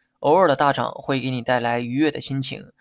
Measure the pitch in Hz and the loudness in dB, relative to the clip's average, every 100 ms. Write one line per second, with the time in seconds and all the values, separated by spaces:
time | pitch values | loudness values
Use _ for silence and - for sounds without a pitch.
0 | _ _ 139 175 175 131 143 135 120 - | _ _ 2 6 6 4 2 0 -6 -8
1 | - 131 131 127 120 123 117 120 120 131 | -4 -4 -2 -4 0 0 0 -2 -4 0
2 | 156 135 - 135 131 110 - _ | 0 -2 -4 -4 -4 -8 -14 _